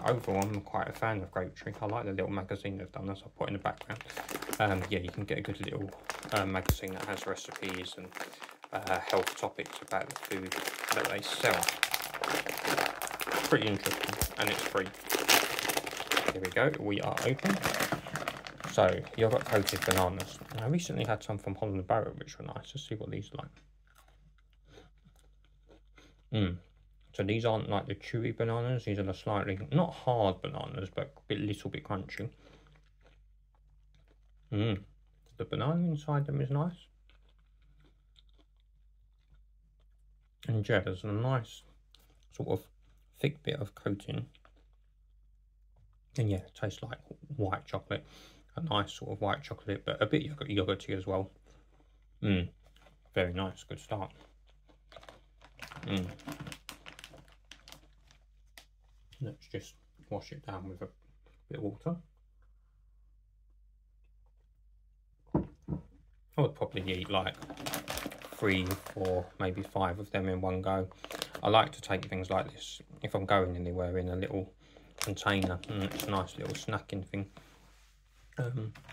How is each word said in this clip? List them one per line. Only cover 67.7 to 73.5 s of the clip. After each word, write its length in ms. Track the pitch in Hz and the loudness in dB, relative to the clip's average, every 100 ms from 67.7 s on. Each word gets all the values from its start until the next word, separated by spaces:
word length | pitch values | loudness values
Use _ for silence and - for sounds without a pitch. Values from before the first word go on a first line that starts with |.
| - - - - - - - | -4 -4 -6 -6 -10 -14 0
three, 300 | 104 92 92 | 4 4 4
four, 580 | 95 - - 92 90 90 - | -2 -6 -2 2 2 0 -2
maybe 220 | 95 95 | -2 -2
five 360 | - 98 95 98 | -4 0 0 0
of 120 | 104 | -2
them 180 | 98 95 | 0 2
in 140 | 92 | 0
one 180 | 92 92 | 0 0
go. 280 | 95 95 92 - - - - - | 2 2 0 -6 -10 -6 -6 0
I 60 | - | 6
like 240 | 110 110 | 6 6
to 80 | - | 0
take 240 | - 95 | -4 -2
things 240 | - 95 92 | -2 -4 0
like 240 | 95 - | 0 0
this, 300 | - - - - - | -8 -12 -12 -16 -8
if 120 | 113 | -2
I'm 100 | 101 | 0
going 320 | 95 101 90 | 4 6 6